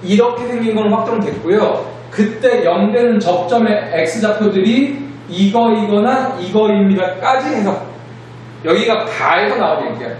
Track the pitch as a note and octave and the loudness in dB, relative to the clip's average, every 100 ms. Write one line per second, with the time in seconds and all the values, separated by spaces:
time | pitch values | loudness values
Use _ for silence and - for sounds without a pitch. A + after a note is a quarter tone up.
0 | F3+ G#3+ A#3+ A#3+ B3 A#3+ A3 G#3+ G#3 G#3 | 2 2 2 0 -6 -4 -2 0 0 0
1 | A3+ A3+ F3 C#3 D#3+ G#3 F#3+ - - - | 0 -2 -2 -4 0 2 2 -2 -6 -12
2 | - - G#3+ A#3+ B3+ A#3 E3+ F3+ G3+ A#3 | -12 -2 -2 2 2 2 2 2 2 2
3 | A#3+ G#3 F3+ F3+ - A#3 G#3+ G#3 - E3 | 2 2 2 0 2 2 2 0 -2 -2
4 | D#3+ A3+ G#3+ G#3 G#3 F#3+ G3 A#3+ C#4 - | -2 0 -2 2 2 2 2 2 0 -2
5 | - - - F3 G3 A3+ A3+ G#3+ G3+ G3+ | -10 -14 -12 0 2 4 2 2 2 2
6 | A3+ C4 B3+ - F3+ G#3+ G#3+ G3+ G3 F#3+ | 2 2 -2 -6 -2 2 2 4 4 2
7 | F3+ - - C4 D4 B3+ G3 - - - | 0 -2 0 0 0 -2 -2 -2 -8 -16
8 | - - - - - - D#3 F#3+ A#3 A3 | -18 -20 -20 -20 -20 -8 0 2 2 -2
9 | - - E3+ F3 G#3 A#3+ - - - - | -2 -2 0 2 0 0 0 -2 -4 -8
10 | A#2 | -10